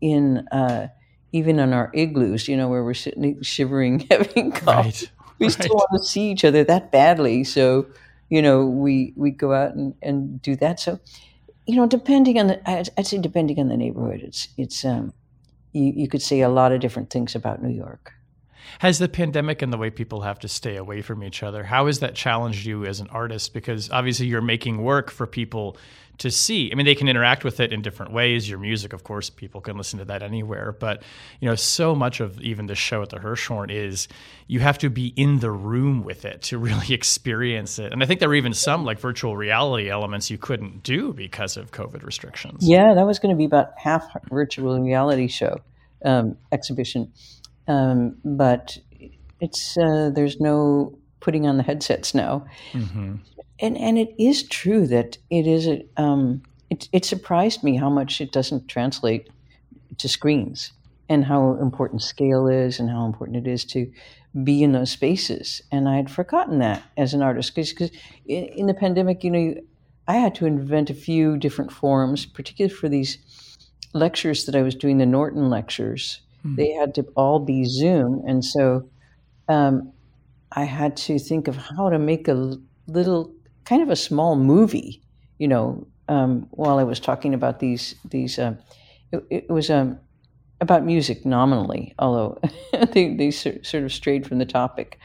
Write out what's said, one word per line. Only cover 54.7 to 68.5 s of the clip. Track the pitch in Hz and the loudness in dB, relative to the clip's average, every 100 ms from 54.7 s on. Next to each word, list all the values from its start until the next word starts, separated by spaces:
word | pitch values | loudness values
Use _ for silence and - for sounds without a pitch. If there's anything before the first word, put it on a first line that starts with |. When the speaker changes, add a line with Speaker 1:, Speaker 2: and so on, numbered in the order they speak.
| 214 147 | 4 4
Speaker 1:
that | 120 120 - _ | 2 0 -8 _
it | 170 160 | 0 4
is | 160 160 | 2 2
a, | 147 - - | -2 -4 -2
um, | 147 139 127 135 - _ _ | 2 4 2 -2 -8 _ _
it, | - - | -10 -2
it | 185 - | 0 0
surprised | 190 - 175 214 - | -6 0 2 2 0
me | 147 127 | 0 0
how | 139 | 2
much | 143 139 - | 0 -2 -6
it | 135 | -2
doesn't | 135 127 131 - | -2 -2 -4 -4
translate | 123 131 - 117 113 - _ _ _ _ - _ - | -4 -2 0 0 -2 -4 _ _ _ _ -20 _ -10
to | 131 | -6
screens | - 151 147 - 135 - - _ _ - | -2 0 0 -2 -8 -14 -18 _ _ 0
and | 151 | 2
how | 139 143 131 123 | 4 4 2 2
important | 127 - 123 113 | -2 -2 -4 -4
scale | - - 139 131 131 | -8 -2 2 2 2
is | 131 127 123 | 2 0 -2
and | 117 | -4
how | 117 113 | -2 -4
important | 110 - 120 127 | -6 -8 -6 -4
it | |
is | 123 - | -6 -6
to | 131 123 - - - _ 139 | -6 -6 -10 -20 -20 _ -4
be | 135 143 | 0 4
in | 147 | 4
those | 131 127 | 4 0
spaces. | - 139 185 - - - - - | 0 0 0 -2 -6 -8 -12 -4
And | 139 135 | -2 2
I | 135 | 0
had | 139 | -2
forgotten | - 180 330 330 147 | -6 -2 0 2 2
that | 113 101 - - | 0 -2 -6 -2
as | 131 | 0
an | 143 | 2
artist, | 135 123 127 | 0 0 -4
'cause, | - 156 | -6 -6
'cause | - 170 - - - - | -4 -6 -6 -20 -18 -8
in, | 170 | -6
in | - | -6